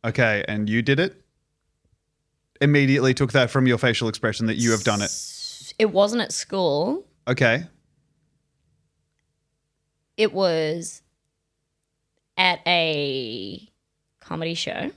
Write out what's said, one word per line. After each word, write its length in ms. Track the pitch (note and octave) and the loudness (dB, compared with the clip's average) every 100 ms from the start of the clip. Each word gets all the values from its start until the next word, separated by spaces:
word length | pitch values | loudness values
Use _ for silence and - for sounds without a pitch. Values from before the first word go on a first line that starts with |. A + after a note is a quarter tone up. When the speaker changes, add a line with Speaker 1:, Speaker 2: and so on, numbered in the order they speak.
| A2+ | -4
Speaker 1:
Okay, 400 | A2 A#2 G#2 - | 0 2 2 -2
and 220 | G#2 G#2 | -4 0
you 120 | A2 | 0
did 200 | A#2 C#3+ | 2 2
it? 200 | - - _ _ _ _ _ _ _ _ _ _ _ _ _ _ | 0 -4 _ _ _ _ _ _ _ _ _ _ _ _ _ _
Immediately 520 | C#3+ D3 C#3 C3+ C3 | 2 4 4 4 4
took 200 | B2+ C3 | 2 2
that 160 | C3+ A#2+ | 2 2
from 180 | C3+ C3 | 2 2
your 100 | A#2 | 4
facial 300 | B2+ A2+ A2+ | 2 0 -2
expression 380 | G#2+ A2+ G#2 A2+ | -2 -4 -2 -2
that 100 | A2 | 0
you 160 | A#2 | 0
have 140 | A2 F#2+ | 2 0
done 160 | G#2 | 0
it. 100 | G2+ | -2
Speaker 2:
S-, 640 | - - - - - - - | -6 -12 -14 -14 -14 -18 -2
it 140 | A3 | 0
wasn't 300 | F3+ G3+ A#3 | 4 2 2
at 100 | G#3 | -4
school. 760 | - - G3 F3 C#3+ F3+ D#4+ - _ - | -6 -6 -2 0 0 0 -4 -8 _ -4
Speaker 1:
Okay. 380 | B2+ A#2+ A#2 F3 _ _ _ _ _ _ _ _ _ _ _ _ _ _ _ _ _ _ _ _ _ _ _ _ - | 2 2 2 -4 _ _ _ _ _ _ _ _ _ _ _ _ _ _ _ _ _ _ _ _ _ _ _ _ -2
Speaker 2:
It 160 | G#3+ | -2
was 680 | F#3 F#3+ D#3+ D#3 E3 E3 - _ _ _ _ _ _ _ _ _ _ _ _ _ - | 2 0 0 -2 -4 -8 -14 _ _ _ _ _ _ _ _ _ _ _ _ _ -2
at 220 | F#3 F3 - | 0 0 0
a 1000 | F3 D#3+ D3+ C#3+ C3+ A#2+ A2+ G2 F2+ G#3+ _ _ _ _ _ | 2 2 -2 -2 -4 -6 -10 -12 -14 -18 _ _ _ _ _
comedy 320 | - E3 E3 | -12 -6 -6
show. 380 | E3 - - - | -6 -6 -6 -8